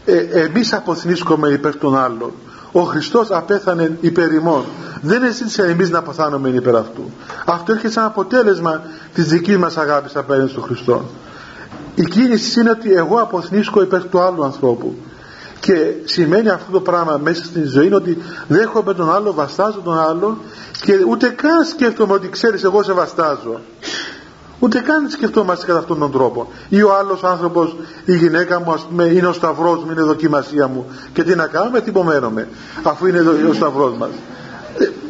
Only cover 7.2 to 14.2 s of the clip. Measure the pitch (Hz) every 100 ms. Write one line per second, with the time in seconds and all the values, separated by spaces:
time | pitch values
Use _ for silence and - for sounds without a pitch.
7.2 | - - - 175 175 220 220 220 220 214
8.2 | 190 254 214 180 170 156 - - - -
9.2 | 156 170 175 196 170 160 147 147 139 147
10.2 | 131 139 131 131 - 120 - 120 - -
11.2 | - - - - - - - - 170 185
12.2 | 254 214 - 233 233 226 226 185 160 226
13.2 | 226 180 170 196 208 208 185 185 180 180